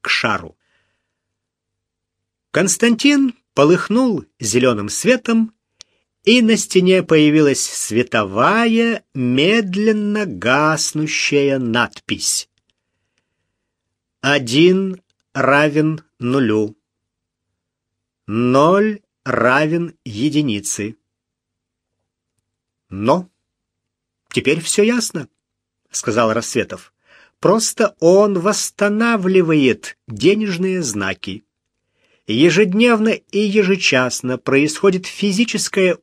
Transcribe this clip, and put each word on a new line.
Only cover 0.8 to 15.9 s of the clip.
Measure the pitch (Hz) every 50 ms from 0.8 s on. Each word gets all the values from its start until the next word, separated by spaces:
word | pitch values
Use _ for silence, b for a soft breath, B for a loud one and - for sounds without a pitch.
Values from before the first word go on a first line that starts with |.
| _ _ _ _ _ _ _ _ _ _ _ _ _ _ _ _ _ _ _ _ _ _ _ _ _ _ _ _ _ _ _ _ _ _
Константин | - 151 180 190 - - - 240 233 226 - 285 294 277 277 262 233 - _ _ _
полыхнул | - 143 151 175 185 - - 202 240 262 254 214 151 107 - _ _
зелёным | 117 107 98 123 127 127 120 104 101 104
светом, | - - - 185 254 254 - - 233 226 226 220 - _ _ _ _ b b b b b b b _ _ _
и | 196 226 254 233
на | 220 226
стене | 208 - - - 190 180 180 180 - -
появилась | - 165 156 151 151 147 156 156 143 131 -
световая, | - - - - - - 104 113 123 - - 113 107 95 95 104 127 156 196 220 233 233 226 226 233 233 233 - - _ _
медленно | 139 127 123 123 131 143 175 214 233 220 190 180 196 214 220 220 214 208 208 208 214 208
гаснущая | 185 120 90 85 117 127 139 151 151 160 147 - - - 156 156 151 - - - - - 143 139 139 135 135
надпись. | 127 117 113 120 117 104 - - - - 110 101 - - - - - - _ _ _ _ _ _ _ _ _ _ _ _ _ _ _ _ _ _ _ _ _ _ _ _ _ _ _ _ _ _ _ _ _ _ -
Один | 135 143 143 131 113 117 143 165 180 185 190 196 190 185 - _ _ _ _ _ _ _
равен | 135 127 127 139 143 151 156 143 151 156 156